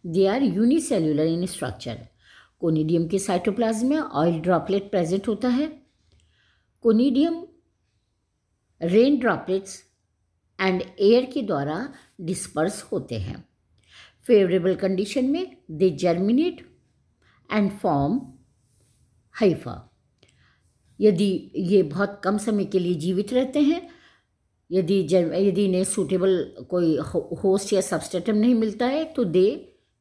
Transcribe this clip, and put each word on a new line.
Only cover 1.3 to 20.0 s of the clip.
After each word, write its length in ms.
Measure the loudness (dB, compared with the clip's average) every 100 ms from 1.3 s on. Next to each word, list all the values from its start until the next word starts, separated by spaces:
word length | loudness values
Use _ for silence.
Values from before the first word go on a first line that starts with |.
| 0
in 120 | -4
structure। 460 | -6 -8 -8 -12 -12 -16 _ _ -20 _ _
कोनिडियम 500 | 0 0 2 0 0
के 100 | -2
साइटोप्लाज्म 720 | -2 -2 -2 -2 -2 0 0
में 100 | -2
ऑयल 420 | -2 0 0 0
ड्रॉपलेट 500 | 0 0 0 -4 -2
प्रेजेंट 380 | -2 -2 -2 -2
होता 200 | -2 -2
है। 340 | 0 -2 -8 _ _ _ _ _ _ _ _ _ _
कोनिडियम 680 | 2 4 2 2 0 -2 -10 _ _ _ _ _ _ _ _ _ _ _ _ _
रेन 360 | 2 4 4 4
ड्रॉपलेट्स 640 | 0 -2 -2 -4 -4 -18 _ _ _ _ _ _ _ -4
and 220 | 0 0 -4 2
एयर 240 | 4 6
के 180 | 2 -6
द्वारा 520 | -4 -4 -4 -6 -8 -14 _ -12
डिस्पर्स 600 | -8 -6 -6 -2 -2 -2
होते 320 | -6 -8 -6
हैं। 340 | -8 -8 -10 -18 _ _ _ _ -20 -20 _ 4
फेवरेबल 480 | 4 6 2 0
कंडीशन 500 | 0 -2 -2 -2 -2
में 320 | 0 -2 -4 -12 -14
they 260 | 0 0 2
germinate 640 | 0 2 2 2 0 -4 -20 _ _ _ _ _ _ _ _
and 160 | 0 0 0 -2
form 340 | 0 0 -2 -6 -20 _ _ _ _ _ _ _ _ _ 0
hypha। 360 | 2 2 -6 -14 -16 _